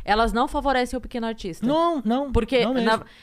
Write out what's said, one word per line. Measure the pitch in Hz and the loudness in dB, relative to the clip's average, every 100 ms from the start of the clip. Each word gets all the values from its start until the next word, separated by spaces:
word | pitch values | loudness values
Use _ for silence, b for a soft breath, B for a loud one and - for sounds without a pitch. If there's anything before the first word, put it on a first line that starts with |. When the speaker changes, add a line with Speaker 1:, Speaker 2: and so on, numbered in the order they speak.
Speaker 1:
elas | - 208 226 | 0 2 2
não | 220 254 | 2 0
favorecem | 294 269 262 247 254 | 0 0 0 0 -4
o | |
pequeno | - 240 226 | -8 -6 -6
artista. | 220 190 160 233 | -6 -8 -4 0
Speaker 2:
Não, | 311 339 311 | 2 2 0
não, | 214 254 285 | 0 -2 0
Speaker 1:
Porque | 233 226 254 226 | -2 2 2 2
Speaker 2:
não | |
mesmo. | 262 226 | 2 2
Speaker 1:
na, | 220 - B | 0 -2 B